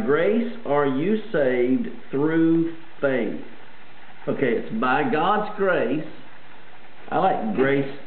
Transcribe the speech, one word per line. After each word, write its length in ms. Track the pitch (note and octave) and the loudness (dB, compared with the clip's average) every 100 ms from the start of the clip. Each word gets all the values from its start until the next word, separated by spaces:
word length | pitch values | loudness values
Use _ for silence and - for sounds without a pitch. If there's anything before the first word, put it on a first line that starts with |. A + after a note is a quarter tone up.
grace 520 | A2 D3+ F#3 A3+ A#3 - - | 2 4 4 2 0 -4 0
are 180 | C#3+ C#3+ | 2 2
you 340 | C3 F3 G#3+ - | 2 0 0 0
saved 580 | E3 C3 B2 B2 B2+ A2+ - - | 2 2 4 2 2 0 -6 -4
through 640 | C3+ D3+ E3 E3 E3 E3 - - - | 0 2 4 4 4 2 -2 -8 -2
faith." 400 | C#3 B2+ G#2+ - - - - - - - - - - | 0 0 -2 -4 -8 -8 -8 -8 -8 -8 -8 -8 -4
Okay, 280 | - B2+ | 0 0
it's 160 | A2+ G2 A2 | 0 -2 -2
by 280 | B2+ C#3 | 2 2
God's 500 | C#3 D3+ F3+ G#3 G#3 G3 | 2 2 2 2 0 0
grace. 480 | G3 D#3+ A#2 D#3 D#3 - - - - - - - - - - | 2 2 2 -2 -4 -8 -8 -8 -8 -8 -10 -8 -8 -8 -4
I 60 | C#3+ | 0
like 380 | F#3+ - A3 - | 2 2 -2 2
grace 360 | C3+ C#3 C#3 - | 2 2 0 -6